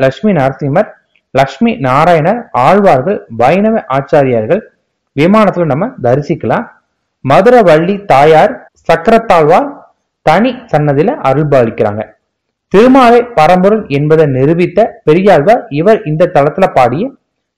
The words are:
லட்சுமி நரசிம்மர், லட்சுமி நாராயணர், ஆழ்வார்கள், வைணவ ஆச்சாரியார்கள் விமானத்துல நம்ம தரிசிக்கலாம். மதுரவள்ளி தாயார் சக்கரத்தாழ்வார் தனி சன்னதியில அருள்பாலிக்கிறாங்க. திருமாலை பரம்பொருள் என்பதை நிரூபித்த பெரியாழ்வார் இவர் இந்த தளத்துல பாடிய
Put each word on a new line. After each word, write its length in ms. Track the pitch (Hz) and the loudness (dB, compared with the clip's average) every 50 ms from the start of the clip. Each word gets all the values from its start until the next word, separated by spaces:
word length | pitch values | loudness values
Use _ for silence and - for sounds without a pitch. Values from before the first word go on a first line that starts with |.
| 135 | -2
லட்சுமி 320 | 135 - - - 214 190 151 | -4 -4 -2 -4 -2 -2 0
நரசிம்மர், 500 | 131 135 135 - 151 135 139 185 220 - - _ _ _ _ _ _ _ - | -2 -2 -4 -6 -8 -4 -2 -4 -4 -4 -8 _ _ _ _ _ _ _ -2
லட்சுமி 380 | 131 139 139 - - 233 233 - - 139 127 | -2 -2 -2 -2 -4 -4 -4 -4 -4 -4 -2
நாராயணர், 540 | 127 143 160 175 175 160 147 175 220 240 - - - | 0 2 2 2 2 2 0 -2 -4 -4 -6 -8 -4
ஆழ்வார்கள், 680 | 123 131 151 185 208 202 185 151 131 131 180 208 - - - | -2 0 2 2 2 2 2 2 0 0 -4 -6 -6 -8 -14
வைணவ 540 | 117 110 120 135 170 190 202 220 226 214 - - | -6 -2 0 0 2 0 0 -2 -2 -2 -4 -4
ஆச்சாரியார்கள் 720 | 131 139 131 - - 147 135 131 120 113 107 117 165 214 - - _ _ _ _ _ _ _ _ - | -6 -6 -4 -2 0 0 0 0 0 -2 -2 -2 -4 -4 -4 -10 _ _ _ _ _ _ _ _ -4
விமானத்துல 480 | 135 147 185 202 220 214 190 - 175 170 151 | -2 0 2 2 2 2 0 0 -2 -2 -2
நம்ம 160 | 127 147 196 254 - - 120 | -2 -4 -4 -8 -8 -6 -2
தரிசிக்கலாம். 640 | 123 127 147 143 - 160 - - 113 143 202 226 - _ _ _ _ _ _ _ _ _ _ - 135 | -2 -2 -2 -2 -4 -6 -6 -4 -4 -4 -4 -4 -8 _ _ _ _ _ _ _ _ _ _ -4 0
மதுரவள்ளி 640 | 139 175 190 240 254 247 214 170 151 160 170 180 208 196 - - | 2 2 4 4 4 4 4 4 4 2 2 -2 -4 -6 -2 0
தாயார் 420 | 143 135 147 160 160 160 180 220 254 - - _ _ _ _ - | 2 2 4 4 4 4 2 0 -2 -6 -16 _ _ _ _ -4
சக்கரத்தாழ்வார் 800 | 165 165 - 226 220 214 - - 185 165 156 147 175 220 285 277 - - - _ _ _ _ _ _ _ - | -4 -2 0 0 0 0 2 0 0 2 2 2 2 0 0 -4 -10 -16 -20 _ _ _ _ _ _ _ -2
தனி 240 | 156 156 190 226 262 247 - - - - | 0 0 0 0 -2 -4 -6 -10 -4 -4
சன்னதியில 420 | 147 147 147 139 139 165 226 302 302 - 135 | -2 0 0 0 0 0 -2 -2 -4 -2 -2
அருள்பாலிக்கிறாங்க. 720 | 131 143 156 143 139 131 120 113 107 - 117 104 104 107 107 - _ _ _ _ _ _ _ _ _ _ _ - - | -2 -2 0 0 2 2 2 0 -2 -4 -4 -4 -4 -8 -12 -14 _ _ _ _ _ _ _ _ _ _ _ -2 0
திருமாலை 480 | 190 233 254 262 277 254 233 240 240 233 - - 156 | 2 4 4 4 4 4 4 2 2 0 -2 -2 0
பரம்பொருள் 440 | 156 165 185 185 185 202 214 220 202 - | 2 2 2 2 2 0 0 -2 -4 -6
என்பதை 380 | 139 139 147 151 156 160 156 | -4 -4 0 0 2 2 2
நிரூபித்த 600 | 147 131 127 135 147 170 170 180 147 - 196 226 247 - - - | 0 0 0 0 0 0 0 -2 -2 0 -2 -2 -2 -4 -8 -2
பெரியாழ்வார் 640 | 151 156 180 190 202 185 147 143 196 233 269 - - 139 147 | 0 0 2 2 2 2 2 2 2 0 0 0 -6 -6 -4
இவர் 200 | 165 208 220 - - 151 | 0 0 0 0 -2 -6
இந்த 200 | 156 156 175 165 - | -2 -2 -2 0 0
தளத்துல 340 | 147 139 143 - 196 190 180 - | 0 0 0 0 -2 -4 -2 0
பாடிய 380 | 135 127 117 120 156 220 277 - _ _ _ _ _ _ _ _ | 0 0 0 0 -4 -6 -8 -10 _ _ _ _ _ _ _ _